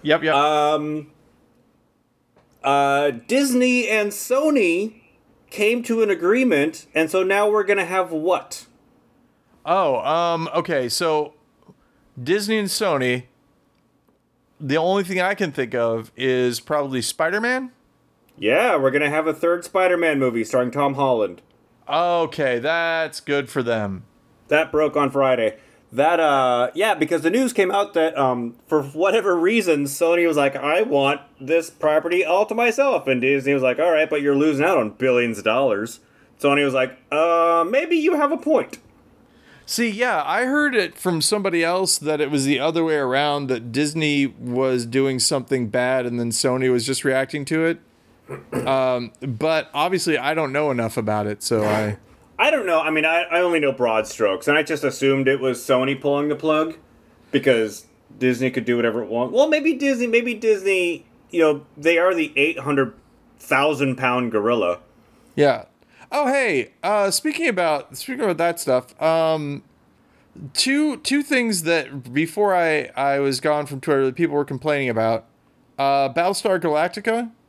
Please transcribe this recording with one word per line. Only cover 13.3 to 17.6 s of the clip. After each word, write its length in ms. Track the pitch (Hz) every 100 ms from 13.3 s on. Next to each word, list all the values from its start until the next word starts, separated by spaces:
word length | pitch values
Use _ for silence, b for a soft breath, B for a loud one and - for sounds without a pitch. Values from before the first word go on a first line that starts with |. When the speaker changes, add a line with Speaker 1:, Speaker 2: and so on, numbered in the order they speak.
| _ _ _ _ _ _ _ _ _ _ _ _ _
Speaker 1:
the 180 | 143 151
only 260 | 170 196
thing 160 | 185 185
I 140 | 185 202
can 160 | 180
think 220 | 139 123 123
of 360 | 117 113 113 -
is 440 | 131 127 123 117
probably 420 | - 151 143 131
Spider-Man? 680 | 113 - 160 202 233 254